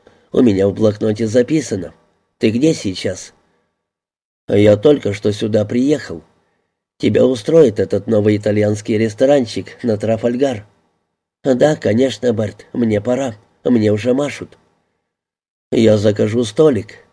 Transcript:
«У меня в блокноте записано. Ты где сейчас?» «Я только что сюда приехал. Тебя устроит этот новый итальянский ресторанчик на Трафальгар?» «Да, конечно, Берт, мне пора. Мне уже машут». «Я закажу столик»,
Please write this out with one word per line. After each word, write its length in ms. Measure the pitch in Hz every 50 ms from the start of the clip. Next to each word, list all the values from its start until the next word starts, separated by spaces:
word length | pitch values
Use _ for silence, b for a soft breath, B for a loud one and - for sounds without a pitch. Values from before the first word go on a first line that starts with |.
| b b b b b b
«У 100 | b -
меня 280 | 131 117 98 92 95 101
в 60 | 92
блокноте 520 | 104 110 107 104 - 110 110 107 107 117
записано. 680 | 110 104 127 123 - 151 156 127 - 117 95 85 - - _ _ _ _ _ _ _ _ -
Ты 120 | - 113
где 240 | 104 120 143 160 156
сейчас?» 600 | - - 104 92 - - 107 90 - - - _ _ _ _ _ _ _ _ _ _ _ _ _ _ _ _ _ _ _ _ _ _ _ -
«Я 280 | - 104 104 104 104
только 360 | 104 - 151 147 135 - 101
что 200 | 101 - - 107
сюда 320 | 104 - 113 107 107 107 104
приехал. 580 | 107 117 123 127 143 151 127 - - 85 80 - _ _ _ _ _ _ _ _ _ _ _ _ _ _ -
Тебя 280 | - 123 107 - 120
устроит 540 | 127 131 117 - - 156 165 156 120 104 -
этот 260 | 98 90 - 101 98
новый 300 | 113 113 104 104 107 107
итальянский 600 | 101 104 107 104 107 104 104 107 104 - - 110
ресторанчик 840 | 107 113 110 110 - 131 135 147 143 123 110 - 127 120 - - -
на 140 | - 120 107
Трафальгар?» 720 | 101 110 107 113 113 - 120 120 123 139 139 123 104 104 _ _ _ _ _ _ _ _ _ _ _ _ _ _ _
«Да, 340 | - 143 127 123 143 151 156
конечно, 560 | 151 - 104 104 113 135 131 - - - 123
Берт, 340 | 113 104 110 104 - - - _
мне 280 | - 127 120 113 107 101
пора. 340 | 101 120 123 127 139 127 107 - _ _ _ _ -
Мне 280 | - 123 113 107 107
уже 220 | 104 104 107 123 123
машут». 440 | 135 147 139 - - 90 80 _ _ _ _ _ _ _ _ _ _ _ _ _ _ _ _ _ _ _ _ _ _ _ -
«Я 260 | - 123 113 107 107 107
закажу 460 | 101 110 104 107 110 107 110 120 123
столик», 600 | 110 - - 156 156 131 104 104 - - - _ _